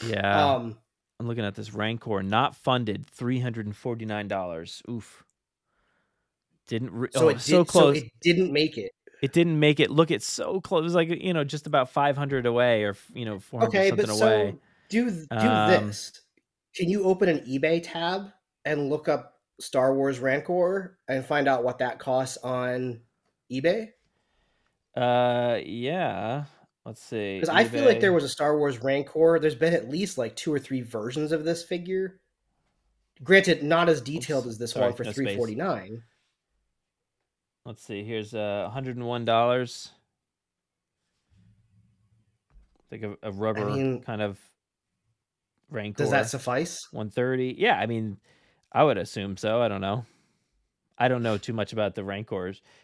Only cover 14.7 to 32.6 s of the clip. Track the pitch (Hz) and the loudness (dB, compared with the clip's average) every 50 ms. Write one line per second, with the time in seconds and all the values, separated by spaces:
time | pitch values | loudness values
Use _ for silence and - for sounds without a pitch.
14.7 | _ _ _ - 196 226 247 240 190 165 160 139 - 113 110 110 110 107 107 107 | _ _ _ -4 0 0 0 0 -2 -6 -6 -6 -2 2 2 4 4 4 6 6
15.7 | 185 165 107 104 101 - - - - - _ _ _ _ _ _ _ _ _ _ | 6 4 4 0 -6 -8 -10 -12 -16 -20 _ _ _ _ _ _ _ _ _ _
16.7 | - - 185 170 190 208 196 185 190 185 208 185 160 143 - 123 131 135 139 156 | -8 -4 -2 0 0 2 2 2 2 4 4 2 2 2 0 -4 -2 0 2 2
17.7 | 165 170 170 - - 170 170 170 185 196 202 196 - _ _ _ _ _ - 139 | 2 2 -2 -4 -8 -4 -4 -2 -4 -4 -6 -10 -16 _ _ _ _ _ -6 -4
18.7 | 151 147 143 135 147 147 - 170 151 135 131 - _ _ _ _ _ - - - | -2 -2 0 -2 -2 -2 0 0 -2 -2 -2 -8 _ _ _ _ _ -16 -10 -4
19.7 | - 135 127 135 135 135 139 139 135 123 123 135 131 147 151 - 180 180 180 175 | 0 2 4 4 4 2 2 0 0 0 0 0 0 0 0 -2 0 0 2 0
20.7 | 190 196 185 180 - _ _ - 131 135 131 - 151 147 143 139 135 123 120 127 | 0 -2 -6 -8 -14 _ _ -6 -4 -4 -2 0 0 2 2 4 2 2 2 0
21.7 | 123 - 127 123 117 - - 139 127 131 131 127 - - - 127 127 127 123 127 | -2 -2 -2 -4 -4 -6 -4 -2 0 0 0 -2 -6 -8 -6 -6 -4 -2 -2 -2
22.7 | 123 127 127 127 120 117 - _ _ _ _ _ _ _ _ - 127 131 135 165 | -2 -2 -4 -6 -8 -10 -14 _ _ _ _ _ _ _ _ -8 -6 -2 0 0
23.7 | 190 226 220 214 - _ _ _ _ _ _ _ _ _ _ _ _ _ _ _ | 0 0 -4 -10 -14 _ _ _ _ _ _ _ _ _ _ _ _ _ _ _
24.7 | _ _ _ _ - 120 123 123 123 123 123 123 123 123 120 120 117 104 69 - | _ _ _ _ -4 -2 0 2 4 4 4 4 2 2 2 0 0 -2 -2 -6
25.7 | 98 117 123 131 165 190 175 127 104 92 101 110 123 143 147 139 _ _ _ _ | -8 -6 -4 -4 -2 -2 -2 -2 -4 -4 -4 -4 -4 -4 -6 -8 _ _ _ _
26.7 | _ _ - 117 110 - - - 123 110 104 101 98 95 - 156 156 180 226 226 | _ _ -18 -16 -16 -16 -14 -8 -6 -6 -4 -4 -4 -4 -2 0 2 2 2 2
27.7 | - 285 285 254 220 - 214 190 180 165 143 135 - - 147 147 151 151 147 143 | 2 2 6 6 6 6 6 4 4 4 2 0 -2 -2 0 2 2 2 2 0
28.7 | 131 113 117 135 135 139 139 - - 156 160 165 165 165 143 156 143 120 156 165 | 0 -2 -2 0 0 0 -2 -2 2 4 6 6 6 6 4 2 0 2 2 2
29.7 | 170 156 107 120 147 175 202 185 - - 120 113 - - - 170 151 139 135 - | 2 2 0 -2 -4 -4 -4 -4 -2 -4 -4 -4 -6 -6 -4 -2 -2 -2 -2 -4
30.7 | 135 131 120 113 117 113 104 117 127 156 151 151 160 156 151 160 170 165 - - | -6 -6 -6 -6 -8 -8 -6 -6 -4 -4 -2 -2 -2 -2 -2 -2 -4 -4 -4 -6
31.7 | 180 175 175 180 185 190 190 185 185 _ _ _ _ _ _ _ _ _ | -8 -8 -6 -4 -4 -4 -4 -4 -8 _ _ _ _ _ _ _ _ _